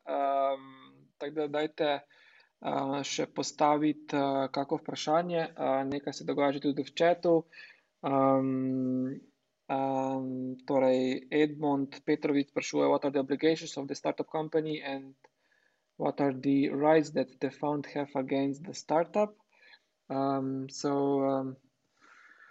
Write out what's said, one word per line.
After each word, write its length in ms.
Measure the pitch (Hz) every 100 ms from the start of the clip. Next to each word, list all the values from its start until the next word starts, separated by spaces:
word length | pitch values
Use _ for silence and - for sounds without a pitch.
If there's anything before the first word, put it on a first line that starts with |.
um, 640 | 156 143 139 139 135 135 135 131 135 135 -
tako 200 | - 147 156
da 120 | 147
dajte, 420 | 147 156 - 151 139 - _ - - _ _
uh, 380 | 147 143 135 139
še 240 | 135 - 147
postaviti, 880 | - 143 - 147 147 151 147 - 147
uh, 300 | 139 135 135
kako 300 | 143 139 156
vprašanje. 680 | - 143 - 160 175 165 160
Uh, 320 | - 139 135
nekaj 300 | 135 143 143
se 100 | -
dogaja 280 | - 139 143
že 60 | 143
tudi 240 | 147 143
v 100 | 135
chatu. 400 | - 170 175 175 165 - - - - _ _
Um, 1160 | 143 135 135 135 131 131 131 131 127 127 131 139 - _ _ _ -
um, 600 | 135 135 131 135 135 131 131 131 127
torej, 680 | - 139 131 131 127 131 -
Edmond 680 | 151 151 147 147 139 139 -
Petrović 460 | - 151 151 143 139
sprašuje, 380 | - - 147 139
"What 160 | 143 143
are 60 |
the 80 | 139
obligations 560 | 135 135 156 160 160 -
of 100 | 139
the 80 | 143
startup 320 | 151 147 147
company 480 | 160 156 160 156 151
and 300 | 139 135 135 135 _ _ _ _ _ _ _ -
what 220 | 151 -
are 100 | 139
the 380 | 131 139 139 139
rights 400 | 139 147 160 151
that 220 | 143 131 -
the 120 | 135
fund 320 | - 147 147 143 147
have 160 | 143 143
against 480 | 135 139 139 139
the 100 | 151
startup?" 640 | 127 - 156 170 208 208 - _ _ - - _ _ -
Um, 580 | 135 135 135 135 135 135
so, 220 | - 147 139 139 139
um, 360 | 135 135 135 131 _ _ _ _ - - - - -